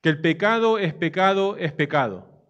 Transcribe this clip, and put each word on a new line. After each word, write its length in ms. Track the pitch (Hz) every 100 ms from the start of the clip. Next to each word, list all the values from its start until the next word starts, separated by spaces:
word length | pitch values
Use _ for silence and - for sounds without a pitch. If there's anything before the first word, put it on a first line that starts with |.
que 80 | 165
el 120 | 151
pecado 580 | 165 165 202 226 226 220
es 140 | 185
pecado, 640 | 151 165 175 190 196 196 -
es 160 | 160
pecado. 560 | - 147 147 123 92 - _ _